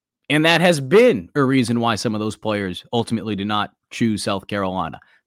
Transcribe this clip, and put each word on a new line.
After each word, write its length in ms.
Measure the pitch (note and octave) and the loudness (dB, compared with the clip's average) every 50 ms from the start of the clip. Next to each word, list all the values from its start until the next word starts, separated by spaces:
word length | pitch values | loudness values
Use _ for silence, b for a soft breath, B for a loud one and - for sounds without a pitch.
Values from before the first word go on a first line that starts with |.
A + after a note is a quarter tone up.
| _ _ _ _ _ - | _ _ _ _ _ -2
And 140 | C#3 D3+ D#3 | 0 2 4
that 160 | E3 E3+ D#3+ | 4 4 4
has 180 | F3 F3+ F3 D3 | 4 4 2 2
been 480 | C3+ C3 D#3 G#3+ B3 B3+ F#3 G2+ E2+ - - | 0 4 6 6 6 6 4 2 -4 -4 -2
a 80 | C#3+ C#3 | 0 0
reason 380 | B2+ C3+ C3+ A#2+ G#2+ A#2 A#2+ | 2 2 2 2 2 0 0
why 140 | A#2 A#2 A2+ | 0 0 -2
some 200 | G2 - A#2+ G#2+ | -2 -2 -4 -4
of 40 | G#2+ | -2
those 180 | G#2+ G#2+ G2+ - | -4 -6 -6 -6
players 460 | - A2 G#2+ G2+ G2+ F#2 F2+ - - _ | -4 -4 -4 -2 -4 -6 -8 -10 -10 _
ultimately 440 | - A#2 A2+ - A#2 G#2+ F#2 A2 G#2 | -2 -2 -2 -2 -4 -6 -4 -6 -6
did 120 | F#2+ G2 G#2 | -6 -4 -4
not 260 | G#2+ G#2 G2+ - - _ _ _ | -2 -4 -4 -6 -8 _ _ _
choose 340 | - - B2 A2+ G#2+ G2 - | -6 -2 0 0 0 -2 -2
South 240 | A2 G2+ F#2+ - - | -4 -4 -4 -6 -6
Carolina. 520 | G#2 G2+ G2 F#2 F#2 F#2 E2+ D#2+ - - b b b b b | -4 -4 -4 -4 -4 -4 -6 -6 -8 -14 b b b b b